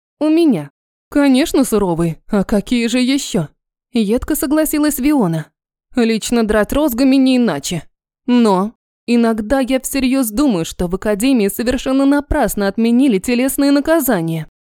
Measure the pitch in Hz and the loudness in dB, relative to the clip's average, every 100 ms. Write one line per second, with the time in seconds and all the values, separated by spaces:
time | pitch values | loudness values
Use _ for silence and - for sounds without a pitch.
0 | _ _ 302 320 330 180 147 _ _ _ | _ _ 0 2 2 0 -4 _ _ _
1 | _ 294 285 254 330 302 262 208 190 165 | _ 0 4 2 2 0 2 0 0 0
2 | 170 160 - 208 185 202 - 240 233 254 | -2 -4 -4 -2 0 -2 0 -2 0 0
3 | 247 277 - 208 156 _ _ _ _ 233 | 0 -2 -2 -4 -4 _ _ _ _ -2
4 | 196 240 - 302 285 311 311 302 302 - | 0 -2 -2 -4 0 0 0 0 0 0
5 | 269 294 180 160 - _ _ _ _ 254 | 0 2 0 -2 -8 _ _ _ _ -2
6 | 226 220 - 240 214 214 202 277 302 226 | 0 -2 -2 -2 0 0 0 0 -2 0
7 | 269 269 262 254 226 143 - 175 - _ | 2 4 2 2 0 -2 -6 -10 -10 _
8 | _ _ - 247 226 185 214 - _ _ | _ _ 0 2 4 2 -2 -8 _ _
9 | - 233 226 226 214 269 254 262 - 277 | -2 2 2 0 -2 -2 0 -2 -2 -2
10 | 254 269 220 208 294 185 165 - 180 185 | 0 0 -2 0 0 0 -4 -6 -6 -4
11 | 214 208 262 254 196 - 233 262 262 269 | -4 -2 0 2 0 -2 -4 -4 -2 0
12 | 277 285 285 302 208 - 196 208 233 240 | 2 0 0 -2 0 0 -2 0 0 2
13 | 285 190 254 240 262 - 285 285 277 330 | 2 0 0 0 0 0 2 2 2 0
14 | 269 190 165 165 156 _ | 2 -2 -2 -6 -8 _